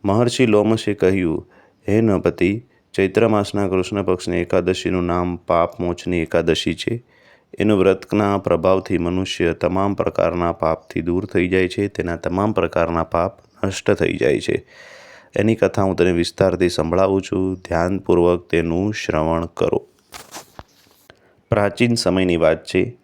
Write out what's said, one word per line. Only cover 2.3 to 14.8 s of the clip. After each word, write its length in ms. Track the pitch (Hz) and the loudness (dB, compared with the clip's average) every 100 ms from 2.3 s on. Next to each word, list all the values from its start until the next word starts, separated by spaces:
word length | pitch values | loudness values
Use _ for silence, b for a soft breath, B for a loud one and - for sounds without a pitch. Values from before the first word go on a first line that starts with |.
| 76 90 107 b b b | 0 0 0 b b b
ચૈત્ર 360 | - 95 98 113 | -2 0 2 2
માસના 400 | 107 101 104 98 | 2 0 -2 0
કૃષ્ણ 340 | 92 90 104 | 0 -2 -4
પક્ષની 340 | 95 90 - 87 | -2 -2 -2 -4
એકાદશીનું 680 | 87 92 87 92 87 90 | 0 0 0 -2 -2 -2
નામ 320 | 87 87 90 87 | 0 -2 -2 -6
પાપ 440 | - 85 87 - | 0 2 2 -2
મોચની 380 | 87 87 - 87 | -6 -4 -4 -2
એકાદશી 560 | 80 85 82 80 - | 0 0 2 0 -2
છે. 300 | 80 - 117 b b b b b - | -4 -4 -6 b b b b b -2
એનું 200 | 101 104 | 2 4
વ્રતના 600 | 92 95 - 104 101 98 | 4 2 0 0 0 0
પ્રભાવથી 600 | 92 85 92 95 92 87 | 0 0 2 0 0 -2
મનુષ્ય 560 | 85 92 95 - 85 | -2 -2 -4 -2 -2
તમામ 400 | 82 87 92 101 | 0 -2 0 -2
પ્રકારના 580 | 98 - - 85 87 85 | 0 -2 0 0 0 -2
પાપથી 480 | 85 80 80 _ 87 | 0 -2 -2 _ -6
દૂર 240 | 85 87 | -2 -4
થઈ 240 | 101 95 90 | -2 -2 0
જાય 200 | 92 90 | 0 0
છે, 200 | 95 101 | -2 -4
તેના 280 | - 85 85 | -4 -6 -6
તમામ 360 | 87 90 104 | -4 -2 0
પ્રકારના 520 | 107 85 - 82 85 | 0 0 0 0 -2
પાપ 340 | 82 85 90 - _ _ | -2 -2 -2 -6 _ _
નષ્ટ 260 | 98 98 - | -6 -4 -2
થઈ 260 | 101 82 - | 0 0 0
જાય 240 | - 64 | 0 0
છે. 260 | - - B B | -2 -6 B B